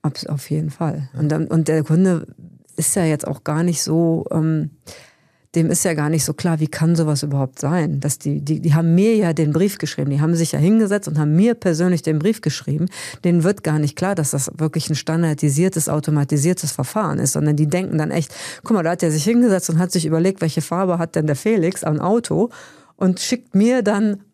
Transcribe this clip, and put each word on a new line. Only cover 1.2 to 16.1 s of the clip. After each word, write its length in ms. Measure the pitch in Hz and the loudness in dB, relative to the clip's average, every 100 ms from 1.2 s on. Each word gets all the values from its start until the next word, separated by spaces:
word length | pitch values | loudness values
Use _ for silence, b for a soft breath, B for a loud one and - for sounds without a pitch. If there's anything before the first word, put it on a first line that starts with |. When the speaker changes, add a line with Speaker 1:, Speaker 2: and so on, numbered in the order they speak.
| 151 | -2
Speaker 1:
dann, 160 | 156 156 | 0 0
und 200 | 160 156 | 0 2
der 160 | 160 | 0
Kunde 420 | 143 160 190 170 - - - - _ | 2 4 4 2 -4 -18 -20 -20 _
ist 200 | - 156 | -4 -2
ja 100 | 202 | 0
jetzt 220 | 165 147 - | 0 0 -4
auch 160 | 143 | -6
gar 180 | - 151 | -4 0
nicht 220 | 175 165 | 0 -2
so, 420 | - 160 170 165 - | 0 2 2 0 -2
ähm, 400 | 160 160 156 151 _ B B B B B B B | 0 0 0 -4 _ B B B B B B B
dem 160 | 175 160 | 0 0
ist 140 | 170 | 0
ja 100 | 190 | 0
gar 140 | 151 147 | 0 0
nicht 140 | 160 | 0
so 100 | - | -2
klar, 260 | 151 180 160 | -2 -2 0
wie 80 | 156 | -2
kann 280 | - 160 | 0 2
sowas 280 | 165 156 143 | 2 2 0
überhaupt 340 | 147 139 131 - | -2 -2 -2 -4
sein? 420 | 139 175 160 143 | -2 0 0 -2
Dass 200 | 147 - | -4 -4
die, 220 | 143 143 | -4 -4
die, 180 | 147 156 | -4 -2
die 160 | 170 | 2
haben 180 | 151 165 | 2 4
mir 220 | 175 214 | 4 4
ja 180 | 220 180 | 2 2
den 200 | 160 151 | 0 0
Brief 260 | 156 196 - | 2 0 -2
geschrieben, 320 | 156 - 143 | -8 -4 -2
die 100 | 139 | 0
haben 140 | 156 | 2
sich 160 | 165 165 | 0 0
ja 80 | 143 | 2
hingesetzt 480 | 165 220 208 208 175 | 4 4 2 0 -2
und 100 | 151 | 0
haben 180 | 151 | 2
mir 200 | 160 226 | 4 4
persönlich 480 | 233 185 156 180 175 | 2 0 2 2 0
den 160 | - 156 | 0 0
Brief 220 | 175 220 | 0 0
geschrieben. 460 | 156 - - 151 180 B B B | -4 -4 -6 -4 -4 B B B
Denen 200 | 175 170 | 2 2
wird 200 | 165 202 | 2 0
gar 160 | - 151 | -2 0
nicht 160 | 147 | 0
klar, 180 | - 185 | -2 -2
dass 180 | 190 143 | -2 -2
das 200 | 139 135 - | -2 -6 -4
wirklich 320 | 160 160 - | -2 -2 -4
ein 60 | |
standardisiertes, 960 | 147 - 165 165 151 151 139 185 175 151 | -4 -2 0 0 0 0 2 0 0 -2
automatisiertes 840 | 151 147 | -2 0